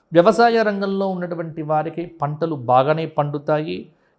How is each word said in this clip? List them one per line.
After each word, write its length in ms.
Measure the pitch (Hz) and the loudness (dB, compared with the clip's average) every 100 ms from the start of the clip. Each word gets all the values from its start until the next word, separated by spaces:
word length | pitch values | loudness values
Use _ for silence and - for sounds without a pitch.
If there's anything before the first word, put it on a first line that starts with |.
| _ | _
వ్యవసాయ 500 | 160 190 220 233 226 | 4 6 4 4 4
రంగంలో 460 | 214 202 196 196 196 | 0 -2 -4 -2 -4
ఉన్నటువంటి 540 | 180 175 170 165 160 | -4 -6 -8 -8 -8
వారికి 440 | 151 156 160 160 170 | -2 -2 -2 -6 -10
పంటలు 480 | - 143 151 165 | -6 -4 -2 -4
బాగానే 520 | 143 120 127 135 156 160 | -4 2 4 4 0 -2
పండుతాయి. 840 | 147 147 147 143 151 160 185 - _ _ | -4 -4 -4 -2 -2 -2 -8 -12 _ _